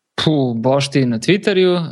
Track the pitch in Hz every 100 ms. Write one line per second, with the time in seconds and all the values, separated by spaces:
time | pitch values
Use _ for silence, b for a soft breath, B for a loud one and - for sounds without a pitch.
0 | _ - 160 151 127 113 127 139 139 143
1 | 127 113 - 202 208 185 185 180 165